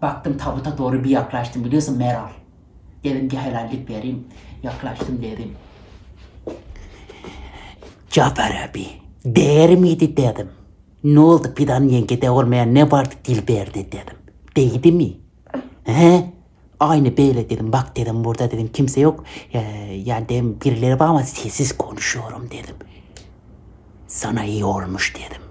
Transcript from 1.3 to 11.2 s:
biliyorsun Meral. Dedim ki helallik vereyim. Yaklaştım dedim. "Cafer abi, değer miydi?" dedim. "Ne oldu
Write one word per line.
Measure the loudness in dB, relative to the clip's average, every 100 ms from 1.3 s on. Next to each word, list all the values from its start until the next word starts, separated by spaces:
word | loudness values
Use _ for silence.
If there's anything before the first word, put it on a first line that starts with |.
| -6 -6 -6 -2
biliyorsun | 0 0 -2
Meral. | -2 -4 -8 -18 -20 _ _ -20 -20 -10
Dedim | -6 -4 -4
ki | -4
helallik | -6 -6 -6 -10 -10
vereyim. | -10 -8 -10 -12 -20 -20 -14
Yaklaştım | -12 -10 -10 -8 -8 -8
dedim. | -8 -10 -12 -16 -20 -20 -20 -20 -20 -20 -20 -18 -14 -14 -16 -20 -20 -20 -20 -20 -20 -18 -18 -20 -20 -20 -20 -20 -4
"Cafer | 0 0 0 -4 -4 -10
abi, | -12 -14 -16 -20 -10 0
değer | 2 4 6 8 8
miydi?" | 6 4 2 2
dedim. | 0 -2 -8 -16 -20 _ _ _
"Ne | 4
oldu | 8